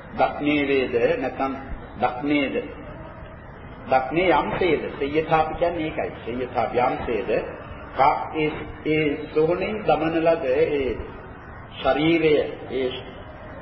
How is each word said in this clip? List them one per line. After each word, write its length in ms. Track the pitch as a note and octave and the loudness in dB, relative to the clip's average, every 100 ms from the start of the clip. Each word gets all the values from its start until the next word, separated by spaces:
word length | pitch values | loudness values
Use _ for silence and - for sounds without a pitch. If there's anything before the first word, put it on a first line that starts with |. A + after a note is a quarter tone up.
| - | -12
දක්නේ 520 | - C3 - D3 D3 | 0 0 2 2 2
වේද 320 | C#3 C3+ A#2 A#2 B2+ E3+ | 4 2 2 2 4 2
නැත්නම් 380 | C3 - C3+ B2+ - - - - | -2 -2 -4 -4 -8 -10 -10 -2
දක්නේද? 600 | B2 - D3 D3 C3 - - - - - - - - - - - - - | -2 0 0 0 2 -2 -6 -12 -14 -14 -14 -16 -16 -16 -18 -18 -16 -16
දක්නේ 460 | - C3 - D#3+ F#3 | 0 2 2 2 4
යම්සේද? 520 | D3 F#3+ - F#3 C#3 G#2+ | 4 2 0 2 2 -2
සේයථාපි 600 | - C#3 D#3 D#3+ D#3+ D#3+ - | -4 0 0 2 2 2 0
කියන්නේ 300 | E3+ E3+ D#3 | -2 0 -4
ඒකයි. 260 | C#3+ G#2+ - | -4 -6 -6
සේයථාපි 580 | A2 B2 B2 A#2+ A2 A#2+ | -8 -6 -2 -2 0 2
යම්සේද? 500 | B2+ D3 - A2 F#2+ A2+ - - - - - | 2 0 -2 -2 0 0 -2 -10 -14 -14 -10
කා-, 400 | - - - - | 4 4 4 -2
ඒ, 200 | D#3 D3+ - - - | 0 0 -2 -8 -6
ඒ 220 | D#3 D#3 D3+ C#3 - | 0 2 2 -2 0
සෝහනෙන් 480 | D#3 D#3+ F3+ G3+ G#3+ | 2 4 2 0 0
දමන 340 | D#3+ D3 D#3+ E3 | 2 4 4 4
ලද 260 | E3 E3 C3 | 4 4 2
ඒ 520 | C3 D#3+ D3 B2+ G#2+ - - - - - - - | 4 4 2 0 -2 -8 -12 -16 -16 -16 -16 -16
ශරීරය, 640 | - C3+ C#3 D#3 E3 D#3+ C#3+ - - - | -2 2 4 4 6 6 4 2 -6 -6
ඒ 220 | B2 B2+ - - - - - - - | -2 -2 -4 -12 -14 -14 -14 -14 -14